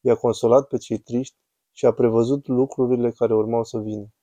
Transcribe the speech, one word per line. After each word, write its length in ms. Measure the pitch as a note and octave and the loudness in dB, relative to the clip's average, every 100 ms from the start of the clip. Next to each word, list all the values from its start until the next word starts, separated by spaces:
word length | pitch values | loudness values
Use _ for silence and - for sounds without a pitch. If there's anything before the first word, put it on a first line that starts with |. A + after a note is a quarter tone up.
i-a 140 | - | 0
consolat 520 | A#2 B2 A2 A#2+ B2 C#3+ | 0 0 0 2 2 2
pe 100 | B2 | -8
cei 220 | - A2+ | -6 -8
triști 380 | _ A#2+ C3 _ _ _ _ | _ -6 -6 _ _ _ _
și 140 | - B2+ | -2 0
a 60 | |
prevăzut 540 | A2+ B2 A2+ A#2 C#3+ C#3 | 2 2 2 0 -2 -2
lucrurile 640 | B2+ C3+ - B2+ B2 A#2+ | -2 -2 -2 -2 0 -2
care 240 | A2+ A#2 | -2 0
urmau 300 | A2 A2 A#2 | 0 0 -2
să 140 | A2+ A2+ | -4 -6
vină. 340 | G#2+ G#2+ G2+ _ | -8 -10 -12 _